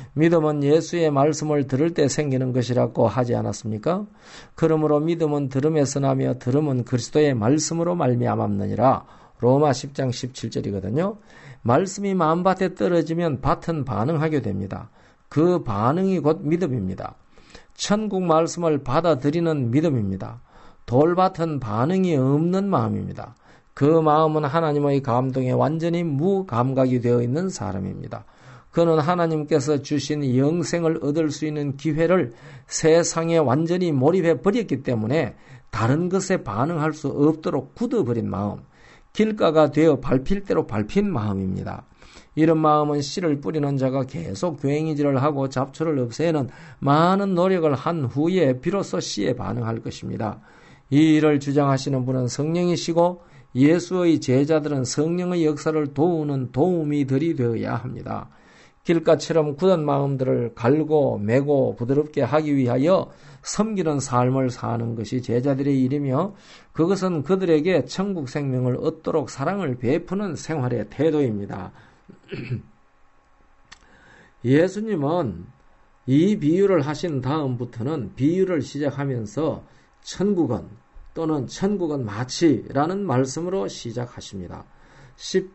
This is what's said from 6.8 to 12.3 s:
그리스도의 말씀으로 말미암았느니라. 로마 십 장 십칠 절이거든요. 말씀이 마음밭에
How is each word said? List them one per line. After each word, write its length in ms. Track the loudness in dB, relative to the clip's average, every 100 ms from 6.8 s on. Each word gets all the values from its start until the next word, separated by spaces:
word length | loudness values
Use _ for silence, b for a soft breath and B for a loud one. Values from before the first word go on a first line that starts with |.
| -2
그리스도의 480 | -4 -2 2 2
말씀으로 640 | 2 2 2 0 -2 -2 0
말미암았느니라. 1080 | 0 2 0 0 -2 -2 -2 2 2 2 B B B -2
로마 340 | 2 4 4
십 200 | 0 -4
장 180 | -4 -4
십칠 400 | -4 -8 -10 -8
절이거든요. 640 | -6 -6 -6 -4 -2 -4 -6 B B B -6
말씀이 520 | 0 2 0 -4 -4
마음밭에 640 | 0 0